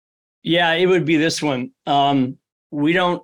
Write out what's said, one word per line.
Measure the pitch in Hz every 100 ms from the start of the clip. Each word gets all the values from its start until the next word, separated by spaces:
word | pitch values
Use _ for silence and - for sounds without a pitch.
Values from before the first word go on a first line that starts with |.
| _ _ _ _
Yeah, | - 165 170
it | 165 180
would | 185 151
be | 160
this | 160 160
one. | 151 131 127 _ -
Um, | 143 139 139 127 135 _ _ _
"We | 147 147
don't | 175 180 175